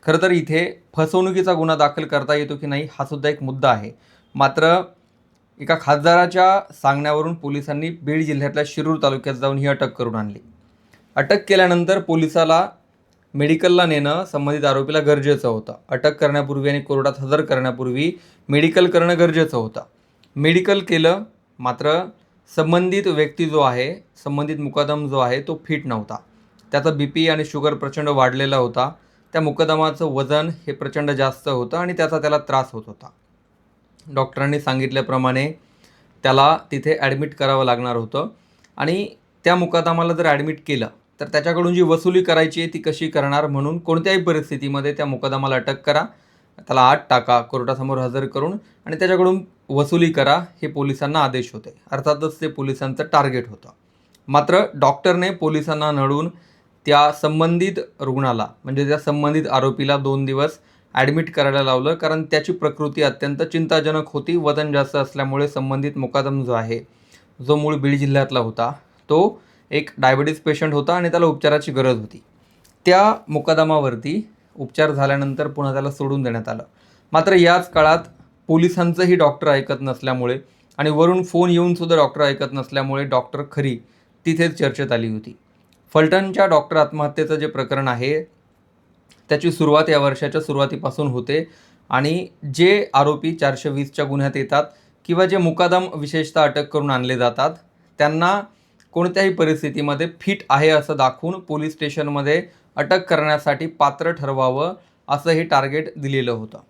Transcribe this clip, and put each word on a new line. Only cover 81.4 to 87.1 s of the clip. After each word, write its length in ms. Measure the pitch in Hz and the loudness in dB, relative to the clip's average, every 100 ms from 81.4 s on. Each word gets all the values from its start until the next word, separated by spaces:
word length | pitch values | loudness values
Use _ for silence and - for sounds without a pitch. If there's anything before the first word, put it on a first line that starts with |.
| 180 | 2
येऊनसुद्धा 460 | 170 180 175 170 165 | 4 2 0 2 2
डॉक्टर 260 | 139 - | 2 2
ऐकत 320 | 143 139 139 | 0 0 -4
नसल्यामुळे 520 | 139 131 135 135 135 139 | -6 -6 -4 -2 -4 0
डॉक्टर 360 | 131 123 135 143 | -2 -2 -10 -8
खरी 260 | - 135 131 _ _ _ _ 165 | -4 -4 -4 _ _ _ _ -4
तिथेच 340 | 160 170 160 | 0 0 0
चर्चेत 320 | 139 139 135 | -2 -2 -2
आली 180 | 120 113 | -2 -2
होती. 280 | 110 110 - _ _ _ _ _ | -8 -12 -20 _ _ _ _ _
फलटणच्या 520 | 156 160 185 196 185 190 | 2 4 2 0 0 4
डॉक्टर 320 | 156 - 160 | 4 2 0
आत्महत्येचं 580 | 151 151 147 | 0 0 -4